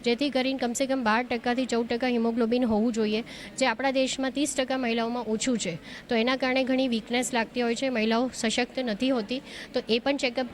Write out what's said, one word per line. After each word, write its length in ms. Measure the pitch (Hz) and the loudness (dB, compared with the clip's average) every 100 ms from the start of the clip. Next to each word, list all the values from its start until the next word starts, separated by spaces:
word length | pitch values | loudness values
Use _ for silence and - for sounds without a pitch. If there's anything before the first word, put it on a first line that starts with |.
જેથી 260 | 233 233 285 | 0 0 2
કરીને 280 | 254 254 269 | 2 0 0
કમસે 280 | 247 233 269 | -2 0 0
કમ 180 | 269 | 2
બાર 180 | 220 220 | 2 2
ટકાથી 440 | 247 240 240 240 247 | 0 -2 0 0 0
ચૌદ 200 | 233 233 | 0 0
ટકા 220 | 233 254 | 0 0
હિમોગ્લોબિન 560 | 240 226 233 226 247 | 2 2 2 2 2
હોવું 280 | 247 214 233 | 4 4 2
જોઈએ, 320 | 220 214 214 233 - - - | 2 0 0 -4 -14 -12 0
જે 80 | 262 | 0
આપણા 240 | 226 269 | 2 0
દેશમાં 400 | 269 262 - 262 | 2 0 0 -2
ત્રીસ 240 | 262 285 - | 0 0 0
ટકા 220 | 254 262 | -2 0
મહિલાઓમાં 440 | 240 233 226 247 | 0 0 -2 -4
ઓછું 360 | 220 214 262 233 | -2 -2 0 0
છે. 200 | 185 160 - - - | -2 -6 -12 -16 -2
તો 60 | |
એના 220 | 233 240 262 | 0 2 2
કારણે 280 | 262 262 | 2 2
ઘણી 240 | 254 262 269 | 2 2 2
વીકનેસ 460 | 226 214 240 247 | 0 0 -2 0
લાગતી 280 | 240 220 247 | 0 -2 0
હોય 120 | 233 | 0
છે, 140 | 233 269 | 0 0
મહિલાઓ 420 | 240 220 226 254 | 2 2 2 0
સશક્ત 440 | - 226 233 240 - | 0 0 0 -2 -2
નથી 320 | 247 208 262 | -4 0 2
હોતી, 320 | 254 208 254 - - - | 2 0 -6 -6 -14 -6
તો 80 | 254 240 | -6 0
એ 100 | 233 | 0
પણ 180 | 277 285 | 2 0
ચેકઅપ 300 | 254 240 247 | 0 -2 -4